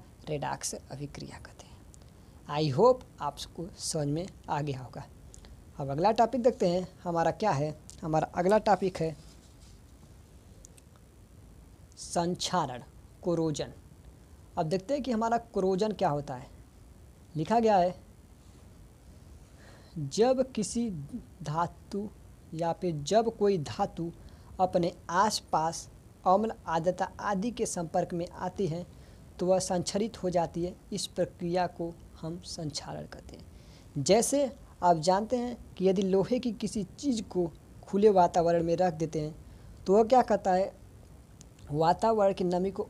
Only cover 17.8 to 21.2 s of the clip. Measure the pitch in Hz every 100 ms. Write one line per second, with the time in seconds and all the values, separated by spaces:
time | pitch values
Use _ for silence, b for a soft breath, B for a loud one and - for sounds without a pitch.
17.8 | 180 180 - - - - - - - -
18.8 | - - - - - - - B B B
19.8 | B 175 139 185 240 262 254 - 208 233
20.8 | 240 170 139 240